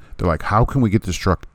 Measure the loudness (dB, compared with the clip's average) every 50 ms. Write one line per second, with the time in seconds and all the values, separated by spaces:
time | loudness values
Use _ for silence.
0 | -20 -16 -8 -4 -2 -2 -2 -2 -2 0 2 2 2 2 2 0 2 2 2 0
1 | 0 -2 -6 -2 0 0 0 -2 -4 -12